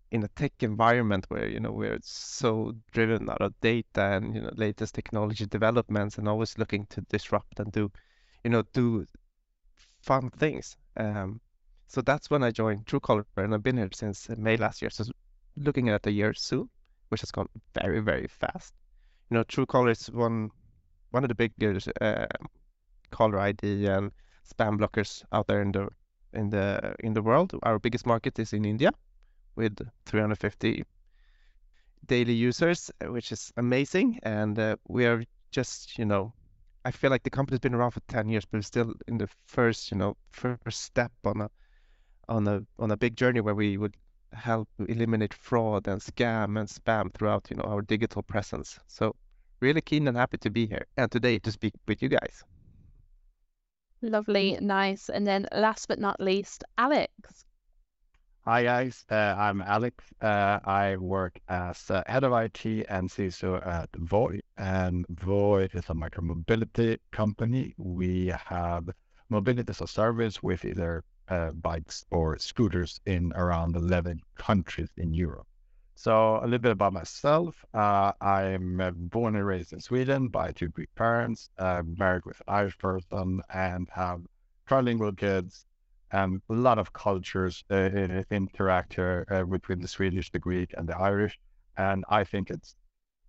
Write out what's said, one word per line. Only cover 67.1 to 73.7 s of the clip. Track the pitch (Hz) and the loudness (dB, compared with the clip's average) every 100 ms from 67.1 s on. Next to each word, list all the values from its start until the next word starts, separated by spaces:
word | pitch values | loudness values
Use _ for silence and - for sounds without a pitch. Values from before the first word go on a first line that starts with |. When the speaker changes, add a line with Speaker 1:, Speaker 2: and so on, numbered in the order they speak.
Speaker 3:
company. | - 107 104 117 127 - - | -2 -2 0 -2 -2 -2 -8
We | 95 90 90 92 92 85 - | -6 -2 0 0 0 -2 -6
have | 90 85 85 85 - _ _ - | -4 -2 -4 -6 -12 _ _ -4
mobility | 107 101 123 113 | 0 2 0 -2
as | 98 | -6
a | 87 | -6
service | - 110 113 113 - | 0 0 2 -2 -2
with | 98 87 | -2 -2
either, | 104 90 85 82 - _ - | -2 -4 -2 -4 -8 _ -4
uh, | 92 82 | -2 -2
bikes | 80 82 82 78 - - | -4 -4 -4 -8 -14 -4
or | 87 80 76 | 0 0 -2
scooters | - - 110 87 85 - - | -6 0 0 0 -4 -6 -4
in | 90 87 82 | 0 0 0
around | 90 85 82 | 0 0 0